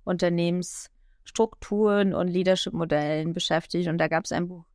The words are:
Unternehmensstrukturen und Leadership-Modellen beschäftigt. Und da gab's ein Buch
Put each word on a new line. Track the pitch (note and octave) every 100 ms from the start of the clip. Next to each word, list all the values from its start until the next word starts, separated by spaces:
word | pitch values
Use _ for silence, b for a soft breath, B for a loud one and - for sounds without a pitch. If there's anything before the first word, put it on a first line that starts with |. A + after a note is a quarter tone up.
Unternehmensstrukturen | - F3+ F3 E3+ E3+ F3+ F3 - - _ _ _ - - A3 - - G#3 G#3+ G3+ G3
und | - F3+
Leadership-Modellen | F#3 F#3 F#3 - E3+ D#3+ D3+ D3+ D#3 D#3+
beschäftigt. | E3+ - D#3+ - E3+ F3
Und | E3
da | D#3+
gab's | D#3+ -
ein | - F3
Buch | F3+ -